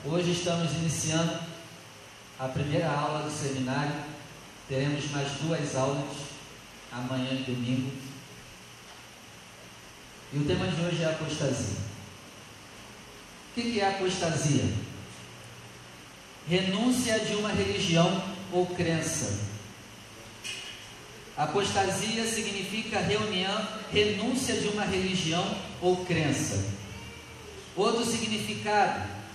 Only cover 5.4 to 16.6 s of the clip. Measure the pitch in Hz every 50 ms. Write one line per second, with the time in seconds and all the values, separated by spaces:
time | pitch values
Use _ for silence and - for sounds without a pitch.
5.4 | 151 165 165 151 147 139 - 131 131 135 143 147 143 - - - - - - -
6.4 | - - - - - - - - - - - 123 127 127 131 131 127 131 135 131
7.4 | - 127 120 123 120 120 127 123 - - - - - - - - - - - -
8.4 | - - - - - - - - - - - - - - - - - - - -
9.4 | - - - - - - - - - - - - - - - - - - - 143
10.4 | 147 - 180 180 185 180 160 151 170 175 165 160 165 156 156 156 156 147 - -
11.4 | - 135 127 - - - - - - - - - - - - - - - - -
12.4 | - - - - - - - - - - - - - - - - - - - -
13.4 | - - - 240 233 233 220 202 202 196 196 196 190 185 180 - 175 165 156 135
14.4 | - 151 135 120 104 98 - - - - - - - - - - - - - -
15.4 | - - - - - - - - - - - - - - - - - - - -
16.4 | - - 170 185